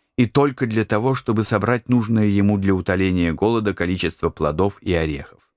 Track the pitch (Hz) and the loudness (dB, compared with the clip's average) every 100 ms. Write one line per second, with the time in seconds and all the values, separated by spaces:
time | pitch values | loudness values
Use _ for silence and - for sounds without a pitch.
0 | _ - 120 - 143 131 120 110 107 107 | _ -2 0 2 0 0 -2 -2 0 0
1 | 123 127 - 110 107 107 104 123 - 123 | 0 -2 -2 -2 0 0 0 -2 0 0
2 | 107 113 104 101 101 104 98 95 90 92 | 2 2 2 4 2 2 2 0 0 0
3 | 95 90 85 78 104 117 104 92 87 92 | 0 0 0 0 0 0 -2 -2 -2 -2
4 | 87 - - - 78 76 98 - - 85 | -4 -4 -6 -2 -2 0 -2 -2 -2 -2
5 | 80 71 - - _ | -2 -6 -10 -20 _